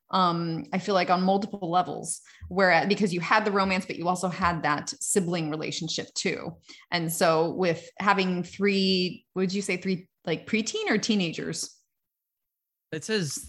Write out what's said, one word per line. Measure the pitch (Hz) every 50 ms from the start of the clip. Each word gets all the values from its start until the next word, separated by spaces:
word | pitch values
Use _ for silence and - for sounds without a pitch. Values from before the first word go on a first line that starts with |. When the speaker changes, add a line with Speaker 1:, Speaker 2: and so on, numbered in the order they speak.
| _ -
Speaker 1:
um, | 190 190 185 175 170 170 170 165 165 156 - - 190
I | 185
feel | 185 208 196
like | 180 175 190
on | 180 180 185
multiple | 190 196 196 214 - 208 202 185 165
levels, | 170 180 175 180 - - 165 - - - - - - - - -
where, | 180 190 190 180 165 165 165
because | 196 202 - 214 175 175
you | 175
had | 165 - 220 214 208
the | 214
romance, | 196 202 190 190 185 185 185
but | - -
you | - 170
also | 175 180 180 190 180
had | 165 185 185 175 175 156 143
that | 147 147 151 - - - -
sibling | - - - 202 175 170 180 170 160 151
relationship | 156 156 165 165 147 - 165 160 - 156 - - -
too. | - - 185 - - - 170 165 - _ - - - - _
And | 175 170 165 165
so | 165 - 190 165 160 160 165 165
with | - 175 185 170 165 165 - - - -
having | 196 202 196 190 185 185 180 175 180
three, | - - - 196 202 196 196 190 190 190 180 180 175 - - _ _ -
would | 185 190 180 190
you | 202 196
say | - 180
three, | 185 - 190 185 175 - _ _ _ -
like, | 185 160 160 -
preteen | - 226 220 220 - - 440 427 370
or | 226 202
teenagers? | - - 214 202 175 160 - - 156 165 160 - - - - _ _ _ _ _ _ _ _ _ _ _ _ _ _ _ _ _ _ _ _ _ _ _
Speaker 2:
It | 160 156 -
says | - 220 208 165 135 - - -